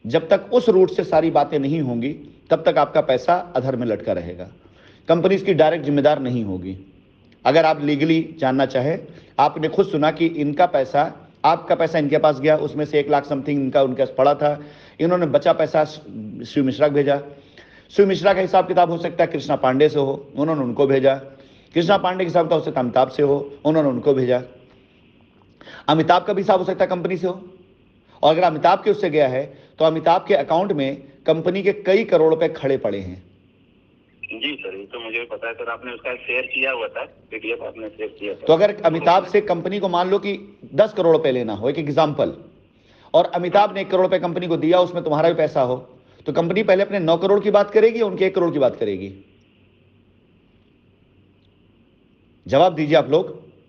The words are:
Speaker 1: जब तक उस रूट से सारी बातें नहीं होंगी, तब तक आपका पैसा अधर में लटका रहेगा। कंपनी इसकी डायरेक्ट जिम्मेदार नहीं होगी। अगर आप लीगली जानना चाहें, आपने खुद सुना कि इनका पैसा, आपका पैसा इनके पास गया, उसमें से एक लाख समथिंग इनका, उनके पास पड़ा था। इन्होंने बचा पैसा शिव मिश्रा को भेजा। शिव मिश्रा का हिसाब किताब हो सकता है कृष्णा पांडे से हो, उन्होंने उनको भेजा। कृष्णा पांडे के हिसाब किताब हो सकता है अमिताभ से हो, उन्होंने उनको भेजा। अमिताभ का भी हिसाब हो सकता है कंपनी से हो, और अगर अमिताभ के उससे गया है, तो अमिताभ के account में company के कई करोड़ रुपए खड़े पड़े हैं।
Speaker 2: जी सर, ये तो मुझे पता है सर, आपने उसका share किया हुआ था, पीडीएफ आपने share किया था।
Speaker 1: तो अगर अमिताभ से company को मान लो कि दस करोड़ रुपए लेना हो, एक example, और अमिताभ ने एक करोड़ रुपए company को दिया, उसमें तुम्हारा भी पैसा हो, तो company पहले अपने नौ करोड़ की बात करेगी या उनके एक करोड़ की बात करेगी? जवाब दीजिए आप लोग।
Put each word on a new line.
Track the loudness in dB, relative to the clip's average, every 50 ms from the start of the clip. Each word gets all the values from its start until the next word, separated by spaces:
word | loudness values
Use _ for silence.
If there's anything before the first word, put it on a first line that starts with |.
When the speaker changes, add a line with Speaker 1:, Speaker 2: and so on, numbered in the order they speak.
| _
Speaker 1:
जब | 0 -2 -2 2 2
तक | 0 0 2 0 0
उस | 2 4 4
रूट | 4 4 4 4
से | 2 -4 -2
सारी | 2 2 2 2 4
बातें | 2 2 0 2 -2 -4
नहीं | -2 -2 -2 -2
होंगी, | -2 -4 -4 -4 -6 -6 -8 -10 -16 -20 -20 -20 _ _
तब | -2 2 2
तक | 2 2
आपका | 2 0 2 0 0
पैसा | 2 2 0 0 2 0 0 0 -2 -4 -6
अधर | -4 -2 -2 -4
में | -4 -2
लटका | -4 -4 -4 -4 -4 -4
रहेगा। | -4 -6 -10 -12 -14 -16 -18 -18 _ _ _ _ _ _ -20 -20 _ _ 0
कंपनी | 0 2 2 2 0
इसकी | 0 0 0 2
डायरेक्ट | 4 4 2 2 0 -2
जिम्मेदार | -2 0 2 4 2 2 2
नहीं | -2 -4 -4 -4 -4
होगी। | -6 -8 -8 -8 -12 -12 -14 -16 -20 _ _ _ _ _ _ _ _ _ _ _
अगर | 2 2 4 2
आप | 2 0 0 -2
लीगली | -2 0 0 0 2 2 0 0 -4 -6
जानना | -4 -2 0 0 0 0
चाहें, | 0 -2 -2 -2 -2 -4 -6 -8 -16 -20 -20 -20 _ _ 0
आपने | 0 2 0 -2 -6
खुद | -2 0 0 0
सुना | 0 0 0 0 0
कि | 0 0 -2
इनका | -2 0 -2 -4 -4 2 2 2
पैसा, | 2 2 -2 -2 0 0 0 0 0 -4 -14 -20 -20 _ _ 0
आपका | 0 0 0 0 -2 0
पैसा | 0 0 0 0 -2
इनके | 0 0 0
पास | 2 2 2 2 2
गया, | 2 2 2
उसमें | 2 0 -6 -6 -6 -6
से | -2 -2 -2
एक | 0 2
लाख | 0 -2 0
समथिंग | -4 -6 -6 -4 -4 -4 -2
इनका, | -4 0 2 2 2
उनके | 2 0 -2 -4
पास | -2 0
पड़ा | 2 2 2 2
था। | 2 0 -2 -2 -4 -10 -20 -20 -20 -20 -20 _ -2
इन्होंने | 0 0 2 0 0
बचा | 2 0 2 2 2 2
पैसा | 2 0 0 0 0 0 -2 -6 -18 -18 -16 -16 -14 -14 -14 -14 -14 -14
शिव | -4 -2 0 0
मिश्रा | 0 0 2 0
को | 2 2
भेजा। | 2 2 2 0 -2 -4 -12 -20 -20 -20 -20 _ -20 -20 -20 -20 -20 _ _
शिव | 4 4 4
मिश्रा | 4 4 2 2 2 2
का | 2
हिसाब | 0 2 2 2 2
किताब | 4 4 4 4 4
हो | 0
सकता | -4 -6 -6 0 0 -2
है | 0
कृष्णा | 0 -8 -4 -4 -2
पांडे | 0 2 0 4 4 4 4
से | 4 0
हो, | -2 -2 -4 -8 -10 -12 -6
उन्होंने | -4 -2 -2 -2 -2
उनको | -2 -4 0 0 2
भेजा। | 2 2 4 4 2 2 2 -6 -18 -20 -20 -20 _ -20 _ _ _ -4
कृष्णा | -2 2 2 2
पांडे | 2 2 -2 -2 -2 -4
के |
हिसाब | 0 0 0 2
किताब | 2 0 -2
हो | -2
सकता | -4 -4 -4
है | -4
अमिताभ | 0 2 2 0 2
से | 2 0 2
हो, | 2 2 0 -2 -10 -14 -4 -2
उन्होंने | 0 2 2 2 0
उनको | -2 0 0 2 2
भेजा। | 2 2 0 0 -2 -2 -8 -20 -20 -20 _ _ _ _ _ _ _ _ _ _ _ _ _ _ _ _ _ _ _ -20 -20 -20 -10 -2
अमिताभ | 0 0 0 4 4 4 2 4
का | 0 -2
भी | -2
हिसाब | 2 2 2 2
हो | 2
सकता | -2 0 -2 0
है | -2
कंपनी | 0 -4 -4 -6 -4
से | -4 -4
हो, | -6 -6 -8 -14 -20 -20 _ _ _ _ _ _ _ _ _ _ _ _ _ 2
और | 2 4
अगर | 4
अमिताभ | 2 0 0 2 2 2 2 4 2
के | -2
उससे | 0 0 -2 -2
गया | 2 2 2
है, | 2 0 -4 -6 -8 -14 -20 -20 _ _ 0
तो | 0
अमिताभ | 0 2 2 2 2 2 2 2
के | 0 0
account | 0 2 0 0 0 0 0
में | -2 -2 -2 -4 -6 -8 -14 -20 -20 _ _
company | 0 0 0 0 -4 -4 0 -2
के | -2 -2
कई | -2 0 2 2 2 2
करोड़ | 2 2 4 4 4 2
रुपए | 2 0 -2
खड़े | -2 -4 -2 -2 -2
पड़े | -2 -2 -4 -6 -6
हैं। | -8 -12 -14 -16 -20 _ _ _ _ _ _ _ _ _ _ _ _ _ _ _ _ _ _ _ -18
Speaker 2:
जी | -16 -12 -10 -8 -10 -10
सर, | -10 -12 -14 -12
ये | -12 -16
तो | -16 -16 -14
मुझे | -14 -10 -10 -10 -8 -10
पता | -12 -10 -10
है | -12 -10
सर, | -10 -10 -10
आपने | -10 -10 -12 -14
उसका | -16 -12 -10 -10 -10
share | -10 -8 -6 -6 -6
किया | -6 -6 -6 -4 -4 -4
हुआ | -4 -6 -8
था, | -8 -8 -12 -14
पीडीएफ | -14 _ _ _ _ -16 -12 -8 -8 -10 -8
आपने | -10 -14 -14 -14 -16 -16
share | -12 -12 -12 -12 -12 -12
किया | -10 -10 -10
था। | -6 2
Speaker 1:
तो | 2 4
अगर | 4 4 0 0 0 -2
अमिताभ | 0 0 2 2 2 2 2 2
से | 2 -2 -2
company | 0 0 -4 -4 -4 -6 -6 -4
को | -4 -2
मान | -2 -2 0 0
लो | -2 -2
कि | -2 -6 -8 -8 -12 -20 -20 _ -20 -6 2
दस | 2 2 2 2
करोड़ | 0 2 4 4
रुपए | 4 2 0
लेना | 0 0 -2 -4 -6
हो, | -4 -4 -4
एक | -4 -4
example, | -6 -2 0 2 0 2 0 -2 -2 -4 -4 -12 -20 -20 _ _ _ _ _ _ _ _ _ _ _ 0 2
और | 2 2
अमिताभ | 2 -2 -4 -4 2 2 2 2 2 -2
ने | -8
एक | -6 -2
करोड़ | 0 0 2
रुपए | 2 0 -2
company | -2 -4 -6 -6 -4
को | -4 -2
दिया, | -2 2 2 4 4
उसमें | 2 2 -2 -6 -4
तुम्हारा | -2 0 2 2 2
भी | 2
पैसा | 0 -2 -2 0 -2
हो, | -2 -2 -2 -6 -8 -18 -20 _ _ _ _ _ -10
तो | -4 -2
company | -2 -2 0 -2 -2 2
पहले | 2 2 2 2
अपने | -2 -2 -2
नौ | 0 0 0
करोड़ | 2 2 2 2 2
की | 2 2
बात | 2 2 2 4
करेगी | 2 4 4 4 2 0
या | -2
उनके | -2 0 0 -2
एक | 0 2
करोड़ | 0 0 0 0
की | 0
बात | 0 0 0
करेगी? | -2 -6 -6 -6 -8 -10 -14 -16 -18 _ _ _ _ _ _ _ _ _ _ _ _ _ _ _ _ _ _ _ _ _ _ _ _ _ _ _ _ _ _ _ _ _ _ _ _ _ _ _ _ _ _ _ _ _ _ _ _ _ _ _ _ _ _ _ _ _ _ _ _ _ _ _ _ _
जवाब | 0 4 4 4 4 2
दीजिए | 0 -2 2 2
आप | 2 4 4
लोग। | 0 0 0 -2 -12 -18 -20 -20 _ _ _